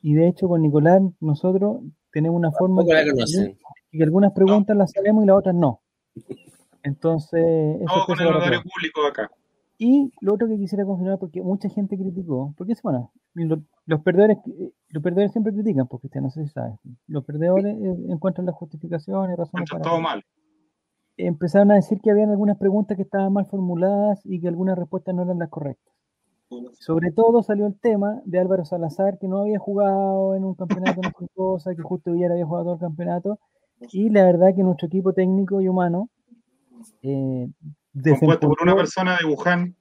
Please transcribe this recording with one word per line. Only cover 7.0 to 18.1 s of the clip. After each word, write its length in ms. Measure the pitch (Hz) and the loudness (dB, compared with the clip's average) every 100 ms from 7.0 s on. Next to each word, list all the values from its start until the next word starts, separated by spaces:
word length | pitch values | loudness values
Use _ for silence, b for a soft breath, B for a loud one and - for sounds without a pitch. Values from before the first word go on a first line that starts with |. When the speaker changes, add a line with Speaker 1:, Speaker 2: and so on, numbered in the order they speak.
| 165 160 156 165 165 160 151 160 | -2 -2 -2 0 2 2 0 -2
Speaker 1:
eso 60 | 170 | 0
Speaker 3:
Todo 120 | 185 | 0
Speaker 1:
es 60 | 190 | 0
Speaker 3:
con 80 | |
Speaker 1:
cosa 80 | 170 | 0
Speaker 3:
el 60 | 170 | 2
Speaker 1:
para 100 | 156 | 2
Speaker 3:
notario 220 | 175 170 | 0 -2
Speaker 1:
todos. 120 | - | -4
Speaker 3:
público 280 | - 156 - 147 | -10 -8 -2 -2
acá. 240 | 139 104 _ _ _ _ _ | -2 -10 _ _ _ _ _
Speaker 1:
Y 300 | 233 277 277 _ | 2 4 2 _
lo 140 | 196 | -2
otro 140 | 208 226 | 0 0
que 80 | 214 | -2
quisiera 280 | 190 202 | -4 -4
confirmar, 340 | 196 190 185 190 | -4 -2 -2 -4
porque 220 | 185 170 | -6 -8
mucha 260 | 180 196 202 | -4 -4 -4
gente 280 | 208 196 196 | -4 -4 -4
criticó, 560 | 190 175 170 131 143 147 | -6 -8 -6 -6 -6 -10
porque 160 | 185 | -8
es, 100 | 233 | -6
bueno, 300 | 220 156 120 _ _ | -2 -4 -6 _ _
lo-, 280 | 170 165 156 156 _ - | -6 -2 -4 -6 _ -4
los 140 | 156 | -2
perdedores, 360 | 170 175 214 208 - - | 2 4 4 2 -4 -14
eh, 140 | 180 _ _ | -14 _ _
los 140 | 156 | -6
perdedores 280 | 165 180 202 | -2 0 0
siempre 200 | 226 214 | 0 -4
critican, 340 | 202 214 143 127 | -2 -2 0 -2
pues, 140 | 123 | -6
Cristian, 240 | 135 135 | -12 -8
no 60 | 135 | -8
sé 140 | 156 | -6
si 60 | 147 | -10
sabes. 240 | 135 120 110 - 120 - | -8 -10 -12 -20 -20 -10
Los 180 | 151 | -10
perdedores, 520 | 131 151 170 185 202 220 | -8 -2 2 2 0 -4
eh, 200 | 196 180 | -6 -6
encuentran 380 | 180 | -6